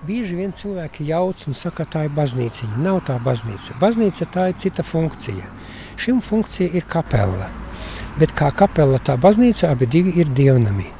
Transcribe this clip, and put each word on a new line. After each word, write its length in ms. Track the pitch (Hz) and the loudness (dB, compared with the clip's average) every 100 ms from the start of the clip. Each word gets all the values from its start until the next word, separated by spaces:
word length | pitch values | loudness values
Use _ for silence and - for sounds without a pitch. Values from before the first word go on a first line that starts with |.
| 151 | -4
Bieži 280 | 226 214 175 | -4 -4 -4
vien 100 | 196 | -6
cilvēki 520 | 180 202 190 156 - 147 | -6 -8 -6 -8 -8 -2
jauc 380 | 160 185 185 - | 0 0 -2 -6
un 80 | |
saka, 320 | 131 175 - 160 | -6 -6 -6 -6
tā 180 | 160 151 | -2 -2
ir 60 | |
baznīciņa. 680 | 143 143 123 120 - 110 107 | 0 0 0 -4 -4 -6 -2
Nav 160 | 170 190 - | 0 0 0
tā 140 | 127 | -2
baznīca. 560 | 120 123 113 101 - - | 0 -2 -4 -10 -12 0
Baznīca, 480 | 196 226 214 - 170 | 2 4 2 0 -4
tā 180 | 180 185 | 0 0
ir 80 | 180 | 0
cita 240 | 190 - 160 | -4 -4 -4
funkcija. 600 | 165 160 - - 98 92 - - - - - | 0 -2 -4 -8 -8 -8 -14 -16 -16 -16 -8
Šim 160 | - 254 | 0 0
funkcija 560 | - 214 208 - 180 | 2 -2 -2 -2 0
ir 120 | 175 - | 0 -2
kapela. 560 | 170 156 117 101 92 92 - - - - - - - | -4 0 0 2 0 -6 -10 -14 -12 -12 -10 -10 2
Bet 160 | 156 | 2
kā 160 | - 143 | 2 -2
kapela, 480 | - 202 - 143 131 | 4 2 4 4 4
tā 160 | - | 2
baznīca, 560 | 131 180 214 247 226 165 | 4 6 6 4 4 2
abi 160 | 135 123 | 2 2
divi 300 | 147 180 175 | 4 2 2
ir 160 | 160 | 2
dievnami. 560 | 131 139 127 110 101 90 - | 4 6 6 4 0 -4 -10